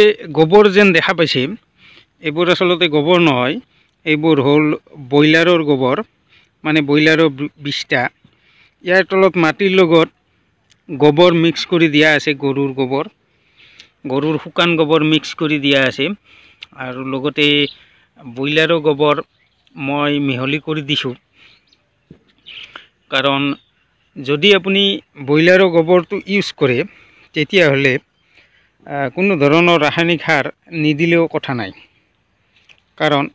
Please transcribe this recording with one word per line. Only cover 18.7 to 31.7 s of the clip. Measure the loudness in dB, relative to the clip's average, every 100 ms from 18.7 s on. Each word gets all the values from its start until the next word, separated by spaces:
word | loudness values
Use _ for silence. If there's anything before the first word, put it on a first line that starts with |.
| 0
গোবৰ | -2 0 0 0 -4 _ _ _ _ -10
মই | -6 -4 -2 -2
মিহলি | -4 -4 -6 -6
কৰি | -6 -8
দিছোঁ, | -4 -6 -6 -10 _ _ _ _ _ _ _ _ _ -20 _ _ -20 -20 -20 -20 -20 _ _
কাৰণ | -4 -2 -2 -4 -6 _ _ _ _ _ -14
যদি | -6 0 2
আপুনি | 2 2 0 0 -2 -8 -12
ব্ৰইলাৰৰ | -2 2 4 4 4
গোবৰটো | 2 2 2 0 -6
ইউজ | -4 -4 -4
কৰে, | -2 -2 -2 -6 -12 _ _ _ -6
তেতিয়াহ'লে, | -2 0 2 2 0 -2 -6 _ _ _ _ _ _ _ -12
আহ, | -8 -6
কোনো | -2 -2 2
ধৰণৰ | 2 4 4 2
ৰাসায়নিক | 0 0 -2 -2
সাৰ | -2 -2 -2 -10 _ -4
নিদিলেও | -2 -2 0 0 0
কথা | -4 -6
নাই, | -8 -8